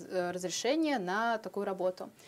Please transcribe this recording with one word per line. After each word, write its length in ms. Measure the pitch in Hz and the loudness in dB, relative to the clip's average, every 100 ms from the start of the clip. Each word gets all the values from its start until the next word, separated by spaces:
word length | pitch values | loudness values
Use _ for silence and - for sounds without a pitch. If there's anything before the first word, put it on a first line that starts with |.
| 170 | -2
э, 220 | 190 175 | 0 0
разрешение 640 | 175 180 - 226 311 311 262 | -2 -2 0 2 4 2 2
на 400 | 180 202 233 226 | 2 2 2 0
такую 260 | 190 202 196 | -2 -4 -2
работу. 440 | 185 185 185 190 - | 0 0 0 -8 -14